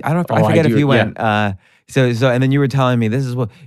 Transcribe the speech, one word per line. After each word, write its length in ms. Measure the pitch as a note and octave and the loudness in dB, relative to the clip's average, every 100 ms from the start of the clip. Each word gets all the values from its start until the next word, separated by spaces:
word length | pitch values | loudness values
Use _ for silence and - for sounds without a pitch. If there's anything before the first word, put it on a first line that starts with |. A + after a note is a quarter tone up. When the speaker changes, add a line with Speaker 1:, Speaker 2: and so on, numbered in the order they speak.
Speaker 1:
I 80 | - | -4
don't, 160 | E3+ E3+ | -4 0
I 120 | A2+ | 0
Speaker 2:
Oh, 20 | |
I 40 | G#2+ | 2
Speaker 1:
forget 160 | - A#2+ | 2 2
if 80 | |
Speaker 2:
do, 60 | A#2 | 2
Speaker 1:
you 120 | C#3+ | 2
Speaker 2:
yeah. 120 | B2+ G#2 | 2 0
Speaker 1:
went, 120 | - | -2
uh, 340 | A2+ G#2 G#2 F#2 _ _ - | -2 0 -2 -6 _ _ -6
so, 240 | C3+ B2 | 0 0
so, 180 | A#2 C3 | 2 0
and 140 | B2 | 2
then 80 | C3 | 0
you 80 | C#3 | 2
were 80 | C#3 | 0
telling 320 | C#3 B2+ A#2+ | 0 0 0
me 80 | A2 | 0
this 180 | B2+ B2+ | -2 -4
is 120 | B2 | -4
what, 140 | A2+ - | -6 -10